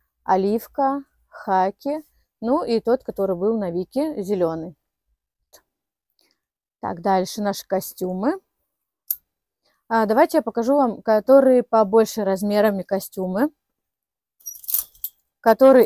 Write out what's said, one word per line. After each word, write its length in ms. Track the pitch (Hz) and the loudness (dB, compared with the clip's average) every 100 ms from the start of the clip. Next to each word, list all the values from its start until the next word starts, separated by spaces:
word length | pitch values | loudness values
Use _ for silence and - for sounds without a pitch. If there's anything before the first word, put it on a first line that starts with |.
| _ _ | _ _
Оливка, 800 | - 190 196 226 - - 269 277 277 _ _ | -2 0 0 -2 -6 -4 -2 -4 -10 _ _
хаки. 720 | - - 185 190 - 277 311 - _ _ - | -16 -4 0 0 -4 -8 -8 -10 _ _ -10
Ну 240 | 226 302 | -2 -2
и 160 | 240 226 | 0 -2
тот, 240 | 226 247 | 0 -4
который 320 | - 202 196 175 | -4 -4 -4 -2
был 220 | 202 226 | -2 -2
на 120 | 185 | -4
Вике, 520 | 175 180 254 311 285 | -6 -6 -4 -4 -6
зеленый. 520 | 190 196 170 160 165 - _ _ _ _ _ _ _ _ _ _ _ _ _ _ _ _ _ _ _ - | -6 -2 -2 -4 -12 -16 _ _ _ _ _ _ _ _ _ _ _ _ _ _ _ _ _ _ _ -14
Так, 200 | 196 170 | -12 -6
дальше 400 | 196 190 185 - | -2 0 -2 -6
наши 240 | 202 196 - | -6 -6 -6
костюмы. 760 | 190 - - 185 185 233 381 _ _ _ _ _ _ - - _ _ _ _ _ _ - | -6 -6 -8 -8 -4 -4 -4 _ _ _ _ _ _ -10 -10 _ _ _ _ _ _ -2
А, 140 | 226 214 | 0 2
давайте 320 | 220 330 320 | 2 2 2
я 40 | |
покажу 340 | 233 233 226 285 | -2 -4 0 0
вам, 260 | 254 190 | 0 -2
которые 640 | - 214 226 269 269 254 | 0 0 6 6 6 4
побольше 580 | 240 220 202 226 220 226 | 2 0 4 2 2 -2
размерами 600 | 196 190 208 208 214 196 | -4 -2 -2 0 0 0
костюмы, 680 | - 190 - - 185 185 302 _ _ _ _ _ _ _ _ _ - - - - - _ - _ _ _ | -4 -6 -6 -8 -6 -2 -4 _ _ _ _ _ _ _ _ _ -20 -18 -6 -6 -6 _ -20 _ _ _
которые 440 | 226 220 262 262 | 0 6 6 8